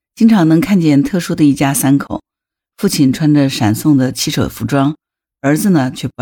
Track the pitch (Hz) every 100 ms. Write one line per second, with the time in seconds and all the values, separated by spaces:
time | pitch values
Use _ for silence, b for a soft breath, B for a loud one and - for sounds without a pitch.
0 | _ - 226 220 160 165 175 196 160 143
1 | 139 175 - 165 147 131 139 139 135 139
2 | - - _ _ _ _ _ - 202 -
3 | 135 127 151 147 135 - 107 110 156 139
4 | 131 - - 139 104 - 113 139 143 156
5 | _ _ _ _ 139 156 208 165 127 127
6 | 127 -